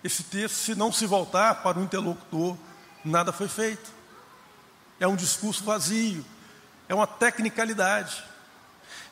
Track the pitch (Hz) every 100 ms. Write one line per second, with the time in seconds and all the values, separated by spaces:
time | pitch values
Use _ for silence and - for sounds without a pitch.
0 | 180 - 170 196 214 - - 208 226 -
1 | 214 196 180 180 220 - 185 175 190 190
2 | 175 175 - 160 175 175 - - - -
3 | 156 170 175 170 202 - 220 214 - -
4 | - - - - - - - - - -
5 | 185 196 175 - 214 - 208 214 151 220
6 | 226 170 127 - - - - - - 190
7 | 208 - 233 226 220 - 226 214 190 208
8 | 170 - - - - - - - - -
9 | -